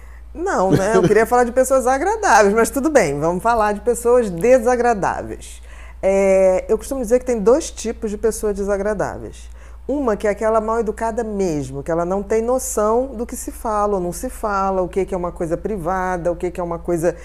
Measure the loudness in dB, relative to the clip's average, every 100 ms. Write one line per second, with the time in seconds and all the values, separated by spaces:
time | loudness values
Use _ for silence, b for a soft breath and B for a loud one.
0 | B B -16 -8 -2 0 2 2 4 4
1 | 4 4 4 4 2 2 2 2 2 0
2 | 0 0 4 6 6 4 2 2 2 4
3 | 2 0 0 0 0 2 2 0 -2 -2
4 | 2 2 2 0 4 4 4 2 2 2
5 | 0 -2 -6 -10 -14 -18 B B B B
6 | 0 2 4 6 6 4 0 -2 -2 -6
7 | 0 0 2 0 4 4 2 -8 -8 -6
8 | -6 -2 -2 -2 -4 -2 -2 -2 -2 -2
9 | -4 -6 -12 -14 -18 b b b -6 -2
10 | 0 0 0 0 2 0 0 -2 -2 -2
11 | -4 -4 -4 -2 0 -2 -4 -8 -4 -2
12 | 0 -2 0 0 0 -2 -2 0 2 2
13 | 0 -6 -8 -8 -10 -8 -4 0 0 0
14 | -2 -6 -8 -6 -4 -2 0 0 -2 -2
15 | -2 -4 -6 -6 -4 -4 -4 -4 -2 -2
16 | -2 -2 -2 -2 -4 -6 -6 -6 -4 0
17 | 0 -2